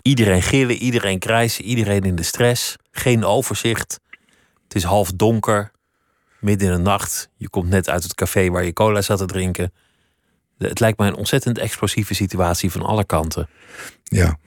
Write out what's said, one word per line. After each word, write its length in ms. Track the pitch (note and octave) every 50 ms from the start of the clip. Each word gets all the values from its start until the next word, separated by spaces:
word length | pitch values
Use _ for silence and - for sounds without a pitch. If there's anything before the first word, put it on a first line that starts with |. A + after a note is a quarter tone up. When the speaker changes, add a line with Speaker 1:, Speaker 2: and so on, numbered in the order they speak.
Speaker 1:
Iedereen 400 | - B2 C3+ A#2 G#2+ G2 F#2 F2+
gillen, 340 | F2 - - C3+ C3 A#2+ A#2
iedereen 440 | - A#2 B2+ A#2 A#2 - G2 F#2+ F#2
krijsen, 440 | - - A2+ A2+ A#2 A2+ - - -
iedereen 380 | G#2+ B2 A#2 G#2+ G2+ G2+ G2 F#2+
in 120 | F#2+ F2+
de 80 | E2 -
stress. 520 | - - - A#2+ A#2+ A#2+ - - - - - _ _
Geen 320 | - - - C3 B2 A2+ G2
overzicht. 760 | F#2+ G#2 C3+ B2+ - G2+ - - A#2 A2 - - - - - _ _ - _ _ _ _ _ _ _ _ _ _
Het 120 | _ -
is 80 | G#2 E2+
half 280 | F2 G2 G#2 G2 F2
donker, 600 | F#2 F2+ G#2+ A2+ A#2 G#2+ - A2+ G#2+ G#2 G#2 - _ _ _ _ _ _ _ _ _ _ _ _ _ -
midden 280 | G#2 G2+ G#2 G2 G2+ F#2
in 60 | F2+
de 60 | F2+
nacht. 480 | F2 G2+ G2 G2+ - - - - - _ _
Je 120 | - - -
komt 200 | - F#2+ F2 F2+
net 200 | G2 F#2+ E2+ -
uit 140 | D2+ F2 E2
het 120 | - -
café 340 | - - - - G#2 F#2 F2+
waar 140 | F2 F2+ F2+
je 80 | F2 E2+
cola 280 | - G#2+ A2 G#2 G2+
zat 160 | G2 - G#2
te 80 | F#2 G2
drinken. 480 | F#2 G2 F#2 F#2 F#2 F2+ - F2 F2 _ _ _ _ _ _ _ _ _ _ _ _ _ _ _ _ _
De, 100 | - -
het 120 | - - -
lijkt 180 | A#2 A2 G#2+
mij 100 | - G#2
een 80 | G2+ -
ontzettend 420 | - G#2 - - C3+ - A#2+ A#2
explosieve 560 | - - A2 - - G#2+ G2+ - - G#2 - G2+
situatie 580 | - G2 F2+ - F#2 F2+ E2+ F2 - - F2+
van 100 | - F#2+
alle 240 | F2+ - G#2+ G#2+ G2
kanten. 440 | - - D#2 D#2+ E2 - - D#2 - _ _ - - - - - - - _ _
Speaker 2:
Ja. 340 | - G#2 G#2 F2 E2 D#2 - _